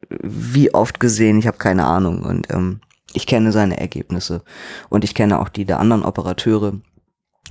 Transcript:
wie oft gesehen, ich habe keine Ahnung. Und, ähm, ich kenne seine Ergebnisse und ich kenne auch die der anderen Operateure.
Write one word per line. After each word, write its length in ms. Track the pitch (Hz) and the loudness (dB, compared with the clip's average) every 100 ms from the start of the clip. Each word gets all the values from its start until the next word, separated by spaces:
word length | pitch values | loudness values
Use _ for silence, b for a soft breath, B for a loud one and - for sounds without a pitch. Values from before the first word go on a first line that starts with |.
| - | -16
wie 640 | - - 107 117 131 143 | -12 -10 -8 -2 4 4
oft 260 | - 113 - | 4 0 2
gesehen, 380 | 120 110 110 107 | 0 4 4 4
ich 80 | 113 | 2
habe 120 | - | 0
keine 260 | 104 92 | 0 2
Ahnung. 380 | 69 87 90 90 | 2 2 2 -2
Und, 280 | 87 90 - | -2 -4 -2
ähm, 300 | 92 92 101 _ _ _ | -2 -2 -4 _ _ _
ich 140 | - - | -8 0
kenne 260 | 120 110 | 2 2
seine 260 | 107 101 - | 2 0 -2
Ergebnisse 640 | 90 - - 87 - 85 - B B B B | -6 -8 -6 -6 -6 -8 -10 B B B B
und 160 | 104 | -2
ich 100 | - | -2
kenne 240 | - 104 90 | 0 2 2
auch 80 | - | -2
die 160 | 104 | -4
der 160 | 98 82 | -4 0
anderen 220 | 107 113 | 2 2
Operateure. 680 | - 98 85 90 117 107 101 98 - _ _ _ _ _ - | 0 -4 -6 -4 0 0 0 -6 -12 _ _ _ _ _ 0